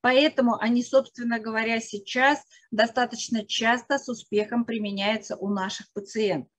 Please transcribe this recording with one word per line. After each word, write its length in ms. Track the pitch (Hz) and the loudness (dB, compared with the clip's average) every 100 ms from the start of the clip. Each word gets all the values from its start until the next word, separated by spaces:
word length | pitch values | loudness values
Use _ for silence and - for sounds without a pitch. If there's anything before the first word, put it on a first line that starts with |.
поэтому 560 | 240 254 302 302 240 226 | 4 6 4 4 0 2
они, 240 | 214 240 | 2 0
собственно 560 | 240 269 269 - 240 233 | 4 2 2 -8 -4 -4
говоря, 400 | 220 220 226 226 | -4 -4 -2 -2
сейчас 600 | 226 202 196 254 269 294 _ - _ | -4 -12 -4 2 4 2 _ -20 _
достаточно 760 | 214 233 - 240 233 - 233 202 | 0 2 2 -2 -4 -4 -4 -4
часто 540 | - 226 240 - 277 | -2 0 0 0 -2
с 100 | 269 | -2
успехом 560 | 233 - 208 214 240 233 | -10 -2 -2 0 -2 -2
применяются 720 | 226 208 196 202 220 - - | -4 -4 -2 0 -2 -6 -6
у 120 | 196 | -2
наших 440 | 202 190 - - | -2 -4 -8 -12
пациентов. 580 | 208 202 220 214 160 123 | -12 -8 -2 0 -2 -6